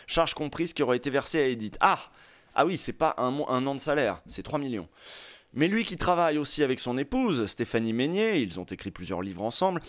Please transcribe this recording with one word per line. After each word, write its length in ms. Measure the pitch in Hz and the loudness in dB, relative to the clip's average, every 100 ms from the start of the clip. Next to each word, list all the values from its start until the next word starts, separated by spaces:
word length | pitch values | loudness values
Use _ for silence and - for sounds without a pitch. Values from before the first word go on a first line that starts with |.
| - | -4
charges 280 | - 160 - | 2 2 0
comprises 360 | 151 - 170 | -6 -4 -4
qui 120 | - | 0
auraient 120 | 127 123 | 2 2
été 140 | 139 | 2
versées 320 | 135 131 160 | -2 0 2
à 60 | 135 | 2
Edith. 280 | 117 107 - | 2 -4 2
Ah ! 180 | 196 175 - - - - _ - | 2 2 -4 -20 -20 -20 _ 2
Ah 100 | 156 | 2
oui, 120 | 165 | 2
c'est 160 | - | -4
pas 200 | - 156 - | 0 0 0
un 140 | 123 | -2
mo-, 180 | 139 143 | -2 0
un 180 | 127 135 | 0 0
an 80 | 139 | -2
de 60 | |
salaire, 400 | 156 147 117 90 - | 0 2 2 -2 -8
c'est 160 | - | -12
trois 160 | - 151 | -4 -4
millions. 300 | 139 110 82 - - - - - _ | -2 -4 -6 -16 -20 -18 -18 -20 _
Mais 140 | 117 165 | 0 2
lui 160 | 214 | 2
qui 140 | 220 180 | -2 -2
travaille 400 | - 175 165 151 | 2 4 4 2
aussi 260 | 143 - | 0 2
avec 160 | 139 127 | 2 2
son 180 | 123 123 | 0 -2
épouse, 480 | 139 262 247 139 104 | 0 2 2 2 0
Stéphanie 460 | - 117 117 113 | -2 0 0 0
Meignet, 500 | 113 143 185 220 185 | 0 0 2 2 2
ils 160 | 104 87 | 0 -4
ont 60 | |
écrit 280 | 87 92 98 | -8 -8 -10
plusieurs 300 | - 87 87 | -10 -6 -4
livres 220 | 98 87 | -4 -4
ensemble, 380 | 110 - 190 175 | -4 0 0 -2